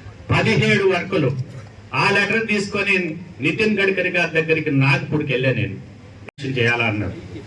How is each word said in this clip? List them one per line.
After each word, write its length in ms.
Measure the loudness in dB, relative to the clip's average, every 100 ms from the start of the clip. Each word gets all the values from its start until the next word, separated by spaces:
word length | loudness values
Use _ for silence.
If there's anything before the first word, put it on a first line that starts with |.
| -18 -10 -2
పదిహేడు 520 | 2 2 4 4 4
వర్కులు. 540 | 4 2 0 0 0 -2 -6 -12 -18 -20 -6
ఆ 160 | 0 2
లెటర్ 380 | 2 2 0 0
తీసుకొని 680 | 0 0 -2 0 0 0 -6 -12 -4
నితిన్ 380 | -2 0 2 2
గడ్కరీ 320 | 2 2 0
గారి 200 | 0 0
దగ్గరికి 400 | 0 0 0 2
నాగ్పూర్కి 600 | 4 4 2 0 -2 0
వెళ్ళా 200 | 0 0
నేను. 240 | 0 -2 -6 -14 -18 -20 -18 -16 -8 -4 2
చేయాలా 260 | 2 2
అన్నారు. 280 | 0 0 -4 -8 -12 -14